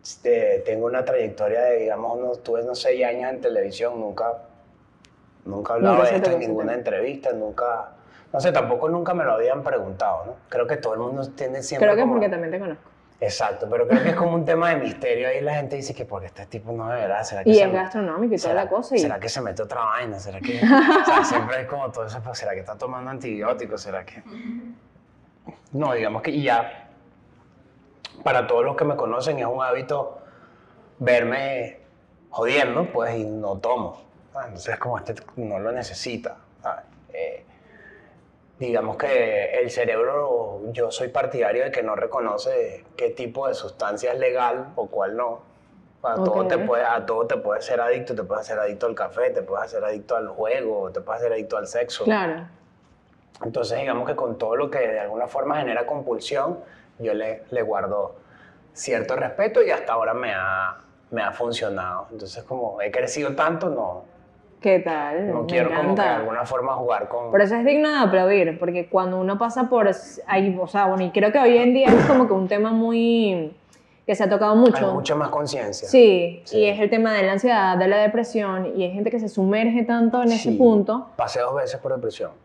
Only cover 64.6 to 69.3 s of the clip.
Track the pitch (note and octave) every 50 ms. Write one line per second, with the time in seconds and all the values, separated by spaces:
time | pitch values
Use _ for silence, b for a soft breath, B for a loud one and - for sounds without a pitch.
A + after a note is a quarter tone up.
64.6 | - G3 F#3+ F3+ F3 E3+ D#3+ D3+ D3 D3 D3+ E3+ G3 G3+ - - A#2 - - -
65.6 | - - E3 D#3+ D3+ F#3 G3 G3+ G3+ - A#2 A2+ A2 A2 A2 A#2 B2 A#2+ C3 B2
66.6 | B2 C3+ C3 B2 B2+ A#2+ A2+ G2+ G#2 - - A#2+ A#2+ A#2 - G3+ G3+ G3 A3 A#3
67.6 | A#3 C4+ C#4+ D4 D4+ D4+ D4+ C#4 B3 G3 F#3+ F#3+ F#3 F#3 G3+ G3+ F3 E3 D#3+ F3
68.6 | F3+ F3 F3 F3+ E3+ - - F#3 F#3 F#3 F#3 F#3 F#3 F#3+